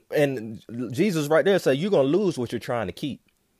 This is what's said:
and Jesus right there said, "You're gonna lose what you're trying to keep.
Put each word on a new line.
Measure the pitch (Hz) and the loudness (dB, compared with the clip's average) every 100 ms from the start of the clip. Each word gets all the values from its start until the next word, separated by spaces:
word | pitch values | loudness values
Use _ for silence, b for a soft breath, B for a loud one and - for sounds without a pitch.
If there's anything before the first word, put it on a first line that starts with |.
| - | -4
and | 147 143 131 110 110 - 117 117 | 0 0 -2 -8 -12 -12 -8 -4
Jesus | 123 208 160 143 | 0 0 0 2
right | 156 151 | 2 4
there | 196 | 2
said, | 160 135 | 2 2
"You're | 196 | 2
gonna | 180 | 2
lose | 135 175 202 135 | 4 2 2 -2
what | 120 | -4
you're | 123 | -6
trying | - 120 95 | -4 -4 -4
to | |
keep. | - 147 - _ _ _ _ | -6 -8 -10 _ _ _ _